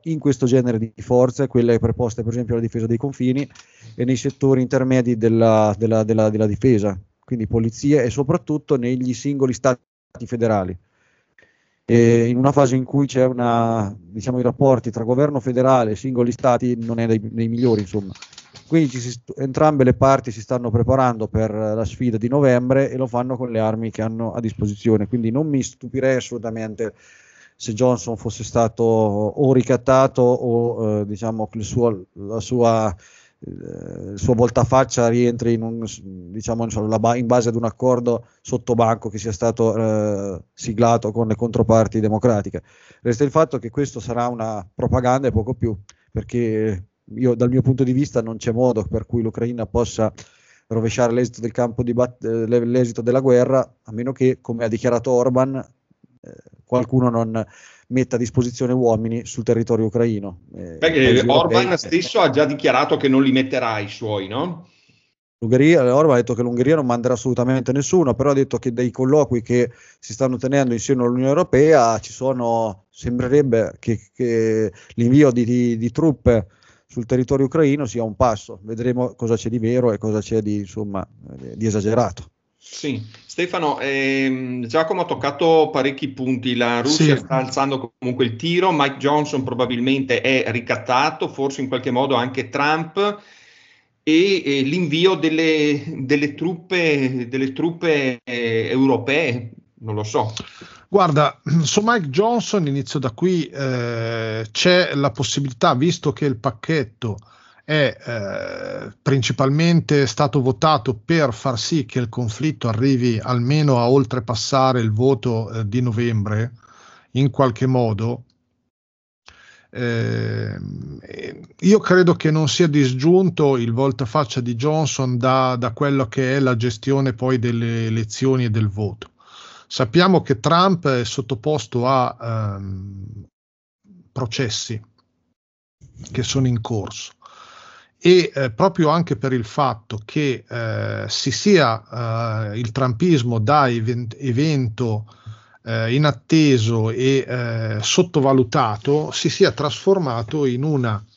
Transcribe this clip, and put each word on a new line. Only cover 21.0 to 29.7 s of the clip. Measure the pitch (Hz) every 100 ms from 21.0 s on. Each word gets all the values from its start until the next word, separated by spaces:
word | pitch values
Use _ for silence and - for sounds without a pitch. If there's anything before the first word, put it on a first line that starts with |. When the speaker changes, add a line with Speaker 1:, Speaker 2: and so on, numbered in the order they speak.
| 127 113 107
Speaker 1:
per | 110 110
la | 107 107 110
sfida | 107 - 123 107
di | 117
novembre | 143 135 123 123 135 139
e | 127
lo | 127
fanno | 120 127 123
con | 123
le | 113
armi | 110 110 113
che | -
hanno | 110 113 113
a | 120
disposizione, | 113 - 104 104 120 107 101
quindi | 123 113
non | 127 156
mi | 139
stupirei | - - 123 131 135 127
assolutamente | - 120 113 113 110 104 110 - _ - _ _ - _
se | -
Johnson | 107 127 117 120 107
fosse | 117 -
stato | 107 120 113 -
o | 117 113 107 101 107 - 135
ricattato | 127 117